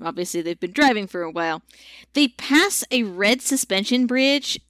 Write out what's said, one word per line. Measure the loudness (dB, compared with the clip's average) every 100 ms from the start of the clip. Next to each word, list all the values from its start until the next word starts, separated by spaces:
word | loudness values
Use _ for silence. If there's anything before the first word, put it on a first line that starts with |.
obviously | -8 -6 -6 -4
they've | -4 -6
been | -6
driving | 2 2 2 -4
for | -6
a | -6
while. | -4 -4 -4 _ -20 -20 -20 -8
They | 0 0
pass | 0 2 4 4 0 -2
a | -2
red | -2 0 2 2
suspension | 0 -2 0 -2 0 2 2
bridge | 2 2 2 -2 -8 _